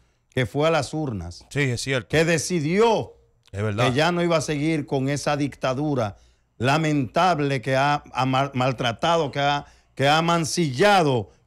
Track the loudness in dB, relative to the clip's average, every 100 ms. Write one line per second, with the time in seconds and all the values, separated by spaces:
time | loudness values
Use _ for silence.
0 | _ _ _ -6 -4 -2 0 0 -2 -6
1 | -6 -8 -10 -16 -10 -4 -2 -4 -4 -4
2 | 0 0 2 0 -2 -2 0 2 2 2
3 | -4 -12 _ _ _ -6 -4 0 0 2
4 | 2 2 2 0 0 -2 -2 -2 -2 -2
5 | -2 -2 -2 -2 -2 -4 -4 -2 -2 -2
6 | -4 -8 _ _ _ -4 0 0 0 0
7 | 0 2 2 2 0 -2 -2 0 2 0
8 | -4 -4 0 0 0 0 -2 0 -4 -2
9 | 0 0 0 0 0 0 -6 _ _ 0
10 | 2 4 4 0 0 -2 -2 2 4 6
11 | 4 0 -4 _